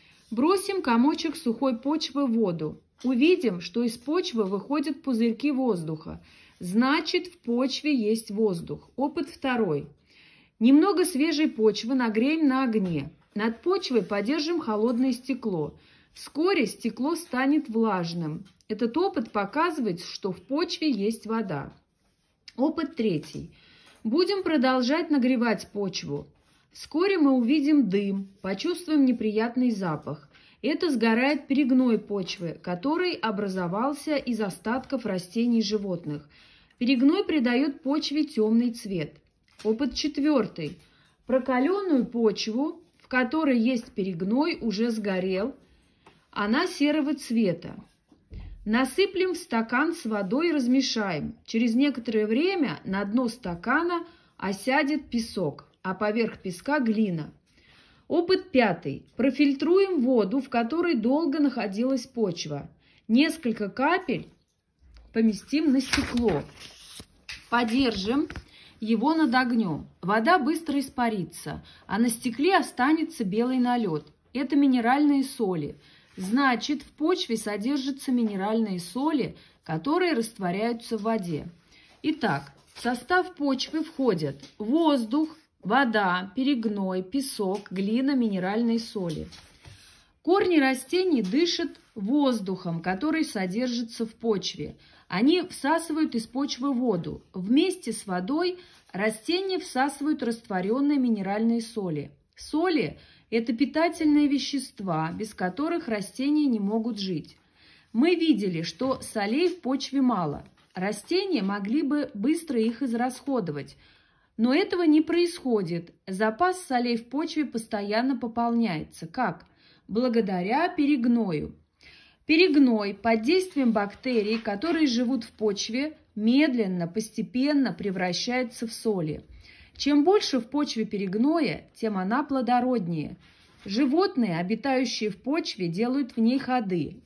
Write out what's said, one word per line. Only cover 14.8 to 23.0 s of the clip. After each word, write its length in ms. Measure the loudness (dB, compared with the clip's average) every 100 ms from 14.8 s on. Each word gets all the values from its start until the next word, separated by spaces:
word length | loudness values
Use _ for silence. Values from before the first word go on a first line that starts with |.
| 0 2 0
стекло. 680 | -2 -4 -6 -4 -4 -4 -10 _ _ _
Вскоре 540 | -20 -10 -2 0 2 0
стекло 480 | -2 -6 -4 -4
станет 540 | -4 -4 -2 2 0 0
влажным. 760 | 0 0 0 -2 -4 -6 -8 -12 _ -10
Этот 320 | -4 -2 0
опыт 320 | 0 -2 -4
показывает, 720 | -4 -2 0 0 0 -2 -4
что 320 | -8 -8 -8
в 100 | -8
почве 480 | -4 -2 -2 -2 -2
есть 360 | 0 -2 -4 -4
вода. 460 | -4 -4 -6 -8 -16 _ _ _ _ _ _ -10 -2
Опыт 400 | 0 0 -6
третий. 580 | -2